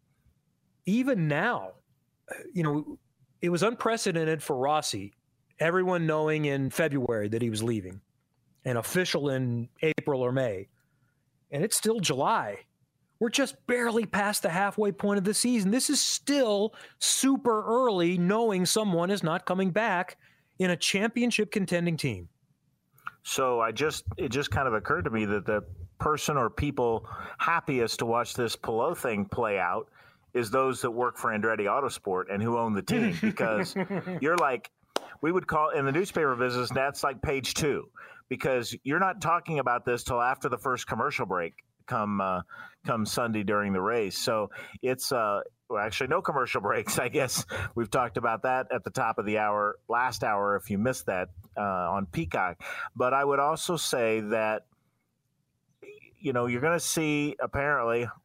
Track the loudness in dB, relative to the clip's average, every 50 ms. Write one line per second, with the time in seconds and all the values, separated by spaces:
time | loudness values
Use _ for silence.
0 | _ _ _ _ _ _ _ _ _ _ _ _ _ _ _ _ -2 0 2 2
1 | 4 2 2 2 2 2 2 2 2 2 0 -2 -4 -8 -14 -18 _ _ _ _
2 | _ _ _ _ _ -14 -14 -12 -12 -6 -2 0 0 2 0 0 -2 -6 -10 -16
3 | _ _ _ _ _ _ _ -4 -2 0 0 2 2 2 0 2 0 0 0 2
4 | 0 0 0 0 0 0 0 -2 -2 -2 -2 0 2 2 2 2 0 -2 -4 -6
5 | -8 -10 -14 _ _ _ _ _ _ _ _ -2 0 2 2 2 2 2 2 2
6 | 2 2 2 2 2 0 0 0 0 0 0 0 -2 -2 0 0 0 2 2 0
7 | 0 0 0 0 -2 -2 -2 0 -2 -2 -2 -2 -2 -2 -2 -2 -4 -8 -12 -16
8 | -18 _ _ _ _ _ _ _ _ _ _ _ -4 -2 -2 -2 -2 -2 0 0
9 | 0 2 0 0 0 0 0 0 0 0 0 -2 -4 -6 _ -2 0 0 0 0
10 | -2 -2 0 0 0 0 2 2 0 0 -2 -4 -8 -12 _ _ _ _ _ _
11 | _ _ _ _ _ _ _ _ _ -8 -4 -2 -2 0 0 0 0 0 0 0
12 | 0 0 0 2 2 2 2 2 0 -2 -6 -10 -12 _ _ _ _ _ _ _
13 | _ _ _ -2 -2 0 2 2 0 0 -2 -8 _ -2 0 0 2 2 2 2
14 | 0 0 0 0 2 2 0 0 0 0 2 2 0 0 2 2 0 0 0 0
15 | 0 2 2 2 2 0 0 2 2 2 2 2 4 4 4 2 2 2 2 2
16 | 2 0 0 -2 0 2 2 4 4 4 2 2 0 0 -4 -8 -20 -20 -10 -2
17 | 0 0 2 4 4 4 4 4 4 2 2 2 2 2 2 4 4 4 4 4
18 | 4 4 4 4 4 4 4 4 2 2 2 2 2 2 2 2 2 2 2 2
19 | 2 2 0 0 0 0 -2 -2 -2 -2 0 2 2 2 2 2 2 2 2 0
20 | -2 -4 -8 _ _ _ _ _ _ _ _ -2 0 0 0 2 0 0 0 2
21 | 0 0 0 2 0 2 2 0 0 0 0 -2 0 0 0 0 2 0 0 0
22 | -2 -4 -4 -4 -8 -14 _ _ _ _ _ _ _ _ _ _ _ _ _ _
23 | -14 -14 -14 _ -10 -6 -2 0 2 2 4 2 2 0 0 0 0 -2 -2 -2
24 | -6 -8 -6 -4 -4 -2 -2 -2 0 0 0 0 2 2 0 0 0 0 -2 0
25 | 0 -2 -2 0 0 0 0 -2 0 0 0 0 -2 -4 -12 -16 -16 -14 _ -2
26 | 0 0 0 0 0 -2 0 0 0 0 0 -2 -2 -2 0 0 0 0 0 -2
27 | -4 -8 -14 -12 -12 -12 -6 -2 0 0 0 0 0 0 0 2 2 0 0 -2
28 | -2 0 0 0 0 -2 -2 -2 -2 -2 -2 -6 -4 -2 0 0 0 0 0 -2
29 | -2 -2 0 0 -2 -2 -2 -2 0 0 0 0 0 0 0 -2 -6 -8 _ -20
30 | -20 -20 -20 _ _ _ -2 -2 0 2 2 4 4 2 2 0 -2 -2 0 0
31 | 0 0 0 -2 -2 -2 0 0 2 0 2 2 2 2 2 0 0 -2 -4 -4
32 | -4 -2 -2 -2 -2 -2 -2 -2 0 0 0 0 0 0 0 -2 0 0 0 2
33 | 2 0 0 0 0 -2 0 0 0 0 2 0 0 -2 -2 -4 -4 -4 -4 -6
34 | -6 -6 -6 -2 0 2 2 4 2 2 0 -2 -6 -10 _ _ _ _ -10 -10
35 | -10 -10 -10 -4 -2 0 0 0 0 0 2 2 2 2 2 2 0 2 2 0
36 | 0 0 0 0 2 2 2 2 0 0 0 0 -2 0 0 0 0 0 0 0
37 | -2 -2 -2 -2 -2 -2 0 0 -2 -2 -2 0 0 2 2 0 -2 -8 -14 -20
38 | -20 -20 -20 -16 -10 -8 -6 -2 0 0 2 0 0 -2 -8 -8 -4 -2 0 2
39 | 2 0 0 -2 0 0 0 0 0 -2 -2 -2 0 0 0 0 0 0 -2 -2
40 | -2 -2 0 0 2 0 0 -2 -2 -4 -4 -2 -2 -2 -2 -2 -4 -4 -4 -2
41 | -2 -2 -2 -2 -2 -2 -2 -2 -2 -4 -8 -12 -20 _ _ _ _ -4 -2 -2
42 | 0 0 0 0 0 0 0 -2 -4 -6 -14 -18 -18 -20 -20 _ -4 -2 -2 0
43 | -2 -2 0 -2 0 0 0 -2 0 0 2 2 2 2 0 0 2 2 2 2
44 | 0 0 -2 -4 -2 0 0 0 -2 -4 -6 -12 -16 -16 -10 -4 -2 -2 -2 -2
45 | -2 -2 0 0 2 2 0 0 -2 -6 _ _ _ -6 -4 -2 -2 -2 -2 -2
46 | 0 0 0 0 0 0 0 0 0 0 0 -2 0 0 0 -2 -2 -2 -2 -2
47 | -2 0 0 0 0 0 -2 -4 -6 -6 -6 -6 -6 -4 -4 -4 -4 0 0 0
48 | 0 0 -2 -2 -2 -2 -2 0 0 0 0 0 0 -2 -4 -6 -6 -6 -4 -2
49 | -2 -2 0 -2 0 0 2 2 2 2 2 2 2 0 -2 -4 _ -2 0 0
50 | 0 0 -2 -2 -2 0 0 2 2 2 0 0 -2 -2 -2 0 0 0 0 -2
51 | -2 -2 -2 -2 -2 -4 -8 -14 -18 -10 -6 -2 -2 0 0 0 0 0 0 0
52 | -2 -4 -4 -4 -4 -2 -2 -2 -2 -2 -4 -6 -12 -12 -10 -10 -10 -8 -2 0
53 | 0 2 2 2 2 2 2 2 2 2 2 0 -2 -2 -2 -2 -2 -2 0 2
54 | 2 2 2 2 0 0 0 2 2 2 0 -2 -4 _ _ _ _ _ _ _
55 | _ _ _ _ _ _ _ _ _ _ _ _ _ _ _ _ -20 -20 -20 -20
56 | -20 -20 _ _ -4 -2 0 0 0 0 0 0 0 2 0 0 0 -2 0 0
57 | 0 2 2 0 0 -2 -2 -4 -6 -4 -2 -2 0 0 2 2 2 2 2 0
58 | 0 -4 -8 -12